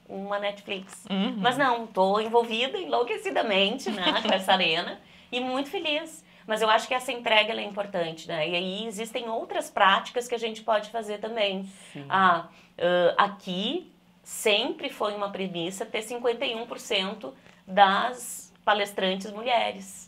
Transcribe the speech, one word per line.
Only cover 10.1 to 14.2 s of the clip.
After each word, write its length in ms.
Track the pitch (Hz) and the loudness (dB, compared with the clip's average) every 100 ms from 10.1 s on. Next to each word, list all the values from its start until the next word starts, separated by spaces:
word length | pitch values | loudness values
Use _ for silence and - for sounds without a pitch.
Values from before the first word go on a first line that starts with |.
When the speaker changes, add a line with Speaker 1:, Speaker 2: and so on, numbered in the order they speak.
| 247 240 | -6 -4
Speaker 1:
que 80 | 233 | -4
a 40 | |
gente 220 | 226 220 | -4 -6
pode 300 | - 214 208 | 0 0 0
fazer 260 | 233 208 208 | -6 -6 -6
também. 460 | 220 226 202 190 190 - - | -6 -2 0 -2 -8 -14 -18
Speaker 2:
Sim. 140 | 147 139 | -16 -2
Speaker 1:
Ah, 400 | 185 190 170 - - - - | 4 6 6 0 -16 -20 -2
ãh, 360 | 175 180 170 - | 2 6 4 4
aqui 720 | 202 196 - 180 220 339 - _ _ _ | 2 0 -6 -4 -4 -4 -8 _ _ _